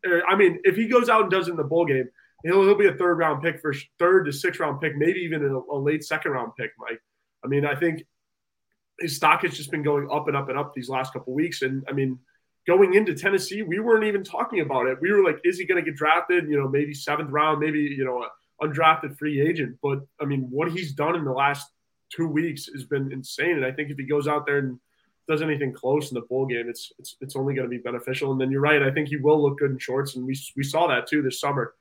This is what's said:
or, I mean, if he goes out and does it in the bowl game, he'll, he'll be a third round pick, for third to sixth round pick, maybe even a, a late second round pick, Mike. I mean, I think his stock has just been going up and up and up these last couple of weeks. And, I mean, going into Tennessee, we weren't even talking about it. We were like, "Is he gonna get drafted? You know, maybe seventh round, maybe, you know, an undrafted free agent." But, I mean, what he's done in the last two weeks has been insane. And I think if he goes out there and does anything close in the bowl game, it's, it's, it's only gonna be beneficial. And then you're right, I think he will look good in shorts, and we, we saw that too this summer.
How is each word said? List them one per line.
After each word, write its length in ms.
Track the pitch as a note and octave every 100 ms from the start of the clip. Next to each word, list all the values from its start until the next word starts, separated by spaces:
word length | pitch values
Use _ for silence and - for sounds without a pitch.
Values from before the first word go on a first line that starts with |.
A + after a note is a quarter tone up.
or, 200 | F#3 E3+ F3
I 80 | G3
mean, 240 | F#3+ E3+
if 140 | G3 F#3
he 100 | A3+
goes 220 | B3 A#3
out 140 | A3
and 80 | G3
does 180 | F#3+ F3
it 40 |
in 40 | E3+
the 80 |
bowl 220 | C#3 E3 E3+
game, 200 | C3 B2 _ _ _
he'll, 180 | D#3+ F#3+
he'll 120 | G3 G3+
be 120 | G3+
a 60 |
third 200 | C3+ F3+
round 280 | E3 D#3+ C#3+
pick, 180 | E3 E3
for 120 | D#3 C#3 - _
third 280 | E3+ F#3 D3
to 60 |
sixth 280 | C#3 F3+ E3+
round 180 | D#3 C#3
pick, 140 | D#3+
maybe 260 | D3 D#3 F#3+
even 220 | E3+ D#3
a, 140 | C#3 C3
a 220 | - C#3+
late 260 | C#3 D#3
second 280 | D3 D3+ E3
round 200 | C3 A#2 -
pick, 140 | A2 _
Mike. 220 | A#2 A2+ _ _ _ _
I 60 | C3
mean, 160 | C#3+
I 100 | D3
think 280 | C#3 E3+ D#3+ - _ _ _ _ _ _ _ _ -
his 160 | E3 C#3
stock 240 | D#3 E3
has 160 | F3 -
just 140 | C#3+
been 120 | D#3
going 240 | D3 C#3+ C#3
up 160 | D3 D3
and 80 | C#3
up 140 | C3
and 80 | C3
up 160 | C#3+
these 160 | C3+ B2
last 240 | C3+ C3
couple 180 | B2+ -
of 40 | C3
weeks. 260 | E3 -
And, 200 | C3 C3+ C#3
I 40 |
mean, 260 | C#3 C3+ B2+ _ _ _ _ -
going 260 | F#3 G3
into 220 | F#3+ G#3+
Tennessee, 480 | D3+ F#3+ G3 - G3+
we 180 | G3 F3+
weren't 240 | A3+ A3
even 180 | G#3+ G3+
talking 380 | F#3+ - B3 G#3
about 260 | D3 C3 B2+
it. 120 | C3
We 100 | E3
were 140 | G#3
like, 160 | F#3 D3+
"Is 140 | F3 F3
he 60 |
gonna 160 | E3+ F3+
get 160 | E3 C#3+
drafted? 520 | D3+ E3 E3+ F3 D3+
You 120 | D3
know, 80 | C3+
maybe 240 | C#3 D3
seventh 380 | C#3+ - D3+ D3+
round, 300 | D3 D#3 D3+
maybe, 200 | D3+ D3+
you 240 | D3 C#3
know, 180 | C3 B2 A#2 - _ _
an 100 | D#3
undrafted 460 | C#3+ D#3+ D#3 C#3 C3+
free 220 | D3+ C#3+
agent." 380 | D3+ E3+ B2 A#2+
But, 180 | C#3+ C#3 C#3 _
I 60 | C#3+
mean, 200 | C#3 B2+
what 200 | C3 E3+
he's 220 | E3+ E3
done 240 | C#3 D3+ F3
in 80 |
the 80 | C#3+
last 360 | C3 C#3 C#3 - _ _ _ _
two 140 | - E3
weeks 380 | F3 E3 C#3 -
has 180 | C3+
been 260 | C3 C#3+ C3+
insane. 460 | C3+ C3+ - D#3+ D#3+
And 80 |
I 80 | C3
think 180 | C#3 D3
if 60 | C#3
he 80 |
goes 240 | C3 D3 D3
out 180 | D3 D3
there 120 | C#3+
and 200 | C3+ B2 _ _ _ _ -
does 140 | D#3
anything 300 | D#3+ C#3+ C#3
close 380 | A#2+ - D3 C#3+
in 40 |
the 120 | B2 A#2
bowl 180 | B2+ C3+
game, 220 | A#2+ A#2
it's, 240 | A#2 - _
it's, 180 | - -
it's 160 | C3+ C#3
only 180 | C3+
gonna 140 | C3 A#2+
be 100 | B2
beneficial. 540 | A#2+ A#2+ B2 C3+ C#3
And 80 | C3
then 100 | C3
you're 100 | C#3
right, 220 | D3 D3+
I 80 | C3+
think 180 | C#3+ D3
he 80 | D3
will 260 | C#3 D#3
look 160 | C#3+ C#3
good 120 | C#3+
in 80 | C3
shorts, 380 | - B2+ C#3 C3
and 100 | B2+
we, 120 | C3+ - -
we 60 |
saw 240 | C#3 D#3 E3+
that 180 | B2 -
too 160 | D3+
this 180 | C3+ -
summer. 340 | C#3+ C#3 A2+ _